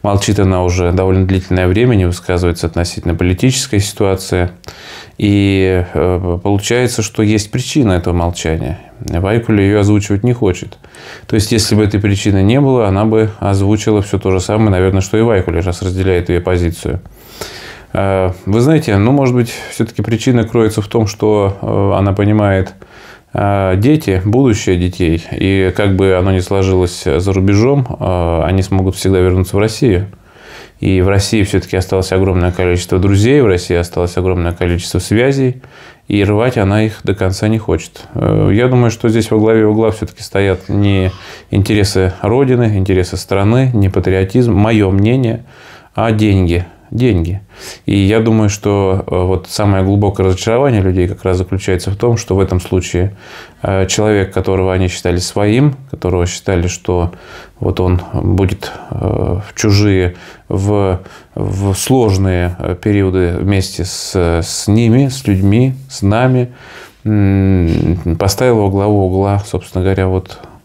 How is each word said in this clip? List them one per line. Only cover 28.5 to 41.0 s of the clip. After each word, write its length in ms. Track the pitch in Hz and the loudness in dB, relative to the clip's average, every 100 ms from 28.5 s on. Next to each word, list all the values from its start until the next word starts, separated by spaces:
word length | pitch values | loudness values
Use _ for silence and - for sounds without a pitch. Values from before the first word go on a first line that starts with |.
| 95 | 0
смогут 360 | 92 95 95 - | 0 0 0 -2
всегда 220 | 95 95 | 0 2
вернуться 360 | 92 92 92 98 | 2 2 0 0
в 40 | |
Россию. 480 | 110 - 131 90 98 - - - - - - - | -2 0 0 0 -2 -12 -20 -20 -20 -20 -20 -4
И 200 | - 95 | 0 2
в 60 | 92 | 2
России 360 | 98 - 113 | 2 0 0
все-таки 340 | 101 95 - 92 | 0 -2 -2 -4
осталось 340 | 92 95 90 | -2 -2 0
огромное 400 | 95 95 90 87 | 0 2 2 0
количество 480 | 87 90 90 - 95 | 0 0 0 0 0
друзей, 400 | 98 98 110 147 | 2 2 4 4
в 80 | 117 | 4
России 300 | 87 - 87 | 2 0 -2
осталось 400 | 87 - 87 - | -2 -4 -2 -2
огромное 340 | 92 90 85 | -2 -2 -2
количество 480 | 87 87 87 - 95 | -2 -2 -2 -2 -6
связей, 640 | - 104 131 139 131 131 - - - - - | 0 0 2 2 -2 -2 -14 -20 -20 -20 -4
и 140 | 101 101 | 0 2
рвать 320 | 104 127 123 | 2 0 2
она 260 | 110 104 | 2 2
их 160 | 110 101 - | 0 -4 -6
до 100 | 98 | -2
конца 320 | 95 92 107 | -2 0 -2
не 100 | 110 | -2
хочет. 440 | - 87 - - - - | -2 -4 -4 -20 -12 -4
Э, 360 | - 104 101 | 0 2 2
я 140 | 101 127 | 2 2
думаю, 240 | 127 120 | 2 2
что 160 | 110 117 | 0 0
здесь 240 | 113 110 | 0 0
во 80 | 110 | 2
главе 260 | 107 113 107 | 4 4 4
угла 260 | 107 113 | 2 0
все-таки 300 | 104 - - | -2 -10 -10
стоят 460 | - 98 98 92 - | -6 -2 0 -2 -2
не 440 | 101 101 98 | 0 2 2